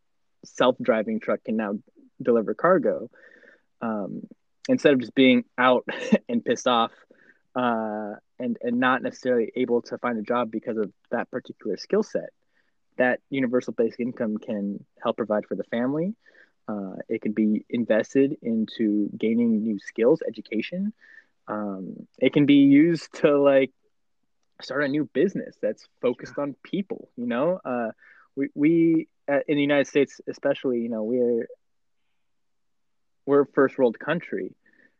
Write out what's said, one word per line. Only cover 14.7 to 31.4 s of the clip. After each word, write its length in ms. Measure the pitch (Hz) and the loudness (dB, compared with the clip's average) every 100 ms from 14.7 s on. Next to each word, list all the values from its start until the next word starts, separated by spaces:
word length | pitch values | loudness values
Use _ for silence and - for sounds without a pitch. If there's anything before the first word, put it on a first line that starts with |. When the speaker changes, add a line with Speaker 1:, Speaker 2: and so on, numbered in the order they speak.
| 101 - _ | -8 -12 _
Speaker 1:
help 140 | 120 - | -6 -4
provide 280 | 107 107 - | -2 -2 -2
for 80 | |
the 100 | 95 | -8
family. 500 | - 117 127 147 185 226 _ _ _ _ - | -6 -4 -2 -2 -4 -8 _ _ _ _ -10
Uh, 280 | 104 95 95 - | -8 -8 -12 -8
it 120 | 113 | -6
can 120 | 110 | -2
be 320 | 107 107 107 - | 0 2 0 -2
invested 680 | 120 110 107 - 139 139 151 | -4 0 0 2 2 2 0
into 640 | 120 113 107 - 110 104 101 117 | -4 -2 -2 -2 0 0 -2 -2
gaining 460 | 110 113 117 107 | -2 2 2 0
new 160 | 113 101 | -2 -4
skills, 420 | - - 113 160 - | -8 0 2 2 -2
education. 640 | 110 - 107 - 180 202 - - - _ _ - | -10 -8 -6 -6 -6 -6 -8 -20 -20 _ _ -10
Um, 600 | 107 104 95 90 - - _ | -6 -6 -8 -10 -14 -20 _
it 140 | - | 2
can 140 | 151 139 | 4 6
be 80 | 143 139 139 | 8 8 8
used 280 | 170 165 - - | 6 2 -4 0
to, 180 | 160 143 | 4 6
like, 320 | 139 135 135 _ _ _ _ _ _ _ _ - | 6 6 2 _ _ _ _ _ _ _ _ -20
start 200 | - 135 | -8 -4
a 40 | 143 | -2
new 160 | 147 135 | -2 -2
business 440 | 127 190 131 113 - | 0 0 -2 -10 -6
that's 260 | 104 110 _ _ | -6 -6 _ _
focused 340 | 123 123 - - | -4 -4 -10 -8
Speaker 2:
Yeah. 80 | |
Speaker 1:
on 120 | 143 127 | -8 -8
people, 480 | - 175 196 - - - | -8 -6 -6 -10 -12 -10
you 100 | 120 | -4
know? 340 | 117 123 185 | -2 -2 -2
Uh, 260 | - 123 113 - - - _ - | -4 -4 -4 -8 -20 -20 _ -8
we, 120 | 139 | -6
we, 540 | - 147 165 165 160 - _ - | 0 2 4 4 2 -2 _ -2
uh, 100 | 139 - | -2 0
in 100 | 147 | 0
the 60 | |
United 240 | 143 147 131 | 2 2 2
States 340 | 147 135 - - | 2 0 -2 -14
especially, 520 | - 143 143 135 120 | -4 -2 -2 -2 -2
you 80 | 117 | -2
know, 140 | 113 | -4
we're, 440 | 110 127 120 117 | -2 0 2 0